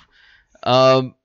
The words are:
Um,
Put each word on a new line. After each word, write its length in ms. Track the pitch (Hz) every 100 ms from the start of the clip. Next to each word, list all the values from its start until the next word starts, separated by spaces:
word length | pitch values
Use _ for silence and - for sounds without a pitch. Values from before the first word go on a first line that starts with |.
| _ _ _ _ _ _
Um, 500 | - 127 131 131 131 -